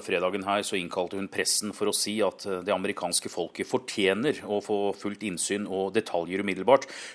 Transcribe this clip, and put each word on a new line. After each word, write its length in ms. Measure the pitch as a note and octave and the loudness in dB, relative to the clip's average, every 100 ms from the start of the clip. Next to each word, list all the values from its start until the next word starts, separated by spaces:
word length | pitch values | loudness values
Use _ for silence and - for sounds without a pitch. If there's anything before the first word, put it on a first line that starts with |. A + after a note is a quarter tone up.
fredagen 460 | - F#2 F2+ G2 F#2+ | 0 2 2 0 0
her 160 | G2+ | 0
så 140 | G2+ G2 | 2 -2
innkalte 400 | F2 F#2+ F2+ G2 | -2 -2 -2 -2
hun 80 | G2 | -4
pressen 460 | - F2 - G#2 F#2+ | -2 0 0 0 -2
for 140 | G#2 | 0
å 40 | |
si 280 | F#2+ - G#2+ | 2 0 2
at, 220 | G2 - G#2 | 0 0 -4
eh, 160 | F#2 | -4
det 100 | F2+ | 0
amerikanske 560 | F#2 G2 G2+ F2 F2 G#2 | 0 0 -2 -2 -2 -2
folket 400 | - E2+ - F#2+ | -4 -4 -4 -2
fortjener 720 | B2+ - - F#2+ G2 D3 - - | -2 -2 2 4 4 2 -2 -2
å 140 | G#2 | -2
få 320 | - G#2 G2+ F#2+ | 0 0 0 -2
fullt 240 | G2+ G2+ G#2 | -4 -4 -4
innsyn 400 | F2 - G2+ G#2 | -4 -2 -2 -2
og 240 | F#2+ F#2+ | -2 0
detaljer 480 | G2 - - E2+ F#2+ | 0 0 0 0 0
umiddelbart. 480 | G2+ F#2 F#2+ C#3 - - - | 0 0 6 6 4 -10 -12